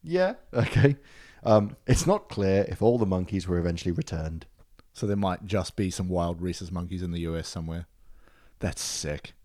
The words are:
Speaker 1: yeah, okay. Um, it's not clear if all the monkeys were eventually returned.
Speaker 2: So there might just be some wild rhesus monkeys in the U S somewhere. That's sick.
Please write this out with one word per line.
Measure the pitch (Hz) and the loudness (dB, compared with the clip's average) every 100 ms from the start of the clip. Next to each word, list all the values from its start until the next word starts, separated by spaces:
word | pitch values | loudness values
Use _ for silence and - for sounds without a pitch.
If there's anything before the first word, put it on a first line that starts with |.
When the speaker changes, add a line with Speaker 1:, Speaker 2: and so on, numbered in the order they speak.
Speaker 1:
yeah, | 160 170 185 247 - | -2 0 0 -2 -4
okay. | 123 - - 147 139 - - - - | 0 2 6 6 4 -8 -20 -20 -6
Um, | - 107 104 - - | 4 4 4 -6 2
it's | 131 151 | 2 4
not | 202 - | 0 0
clear | - 95 98 101 | -2 2 2 2
if | 95 | 2
all | 110 120 | 2 4
the | 104 | 2
monkeys | 92 90 98 90 | 0 0 -4 0
were | 87 | 0
eventually | 85 85 90 | 0 -2 -2
returned. | 87 - 82 78 80 - _ - - _ | -4 -4 -6 -6 -8 -12 _ -20 -20 _
Speaker 2:
So | - 104 | -6 -2
there | 101 | 0
might | 98 87 98 | 0 -2 -2
just | 101 87 - | -2 -2 -2
be | 95 | -2
some | - 92 | -2 -2
wild | 90 85 85 | 0 0 -2
rhesus | 90 85 90 | -4 -6 -6
monkeys | 87 87 92 | -8 -6 -6
in | 90 | -4
the | 85 | -4
U | 82 82 | -4 -4
S | 82 | -6
somewhere. | 90 80 82 85 _ - - - _ - _ | -8 -6 -8 -10 _ -20 -20 -20 _ -20 _
That's | 87 71 | -6 -4
sick. | - - 76 73 - - | -8 -6 -6 -8 -10 -20